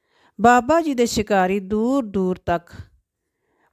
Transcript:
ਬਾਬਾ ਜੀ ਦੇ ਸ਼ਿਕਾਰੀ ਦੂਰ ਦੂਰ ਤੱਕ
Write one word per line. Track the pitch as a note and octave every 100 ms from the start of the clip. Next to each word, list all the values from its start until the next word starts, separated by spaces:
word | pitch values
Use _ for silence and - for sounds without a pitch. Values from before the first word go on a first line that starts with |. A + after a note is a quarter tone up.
| _ _ _ -
ਬਾਬਾ | A3 A#3+ A#3+ D#4+
ਜੀ | E4
ਦੇ | B3 A#3
ਸ਼ਿਕਾਰੀ | - G#3 G3 F#3 G3
ਦੂਰ | F#3+ G#3+ A#3 C#4
ਦੂਰ | A3 G3 F#3 F3+
ਤੱਕ | - E3+ - - - _ _ _ _ _ _ _ _